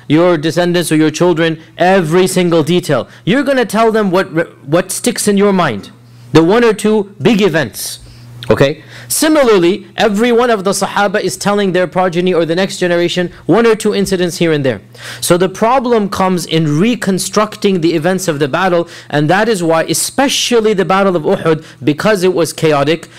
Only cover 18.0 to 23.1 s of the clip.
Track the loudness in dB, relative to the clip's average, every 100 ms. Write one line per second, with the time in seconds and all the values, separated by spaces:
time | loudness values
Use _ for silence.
18 | 0 -2 -2 -2 -2 0 0 0 -2 -8
19 | -6 -2 2 2 2 0 0 0 0 -4
20 | -4 -2 -2 -2 0 0 2 0 0 2
21 | 2 0 -2 -2 0 -2 -4 -8 -4 -2
22 | 0 0 0 0 -2 0 0 2 0 -2
23 | -6